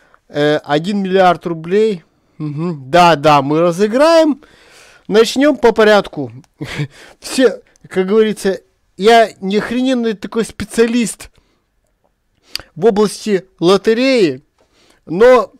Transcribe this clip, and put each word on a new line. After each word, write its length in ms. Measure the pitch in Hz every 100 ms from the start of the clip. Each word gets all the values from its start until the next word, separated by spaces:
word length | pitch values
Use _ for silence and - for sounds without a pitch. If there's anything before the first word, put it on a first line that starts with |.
| _ _ _
Э, 300 | 147 147 151
один 440 | - 147 170 202
миллиард 460 | 190 190 180 170 175
рублей. 560 | 165 165 202 220 180 - _ _ -
Мгм. 540 | 151 143 175 151 131
Да, 240 | 170 175 147
да, 260 | 151 147
мы 200 | 139 156
разыграем. 800 | 175 170 208 240 311 330 311 262 _ _ _ _ _ _ -
Начнем 480 | 208 233 254 285 277
по 160 | 233
порядку. 600 | 220 214 208 190 - 127 120 - -
<laughs> 600 | 143 - 143 - - _
Все, 400 | - - 247 - _ _ -
как 200 | 185 185
говорится, 520 | 220 220 202 196 185 _ _ _ -
я 340 | 202 233 208 -
не 160 | 190 208
охрененный 600 | - 240 254 254 233 208
такой 280 | 196 226
специалист 880 | 208 - 202 - 233 240 220 - - _ _ _ _ _ _ _ _ _ _ _ _ - - -
в 120 | 214
области 600 | 202 208 - 220 190 - -
лотереи, 840 | 165 196 220 226 262 254 170 127 _ _ _ _ _ _ -
но, 480 | 170 240 247 190 _